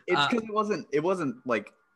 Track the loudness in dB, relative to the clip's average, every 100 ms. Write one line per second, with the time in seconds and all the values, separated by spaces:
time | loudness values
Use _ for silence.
0 | 0 2 2 0 -2 -2 0 -2 0 0
1 | 2 0 -2 -4 -2 -2 -2 _ _